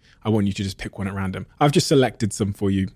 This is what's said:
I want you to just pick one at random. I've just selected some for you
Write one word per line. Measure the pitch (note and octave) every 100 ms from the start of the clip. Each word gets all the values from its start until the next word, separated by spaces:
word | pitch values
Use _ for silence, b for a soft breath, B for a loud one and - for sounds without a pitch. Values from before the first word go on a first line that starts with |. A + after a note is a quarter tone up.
| b b
I | A2+
want | G#2+ G2+
you |
to | F#2+
just | G2 -
pick | A2 -
one | G2
at |
random. | G2 F#2+ F#2+ - -
I've | D3
just | D3 -
selected | D3 B2+ - G#2+
some | - G2+
for | G2+ G2
you | G2 F#2+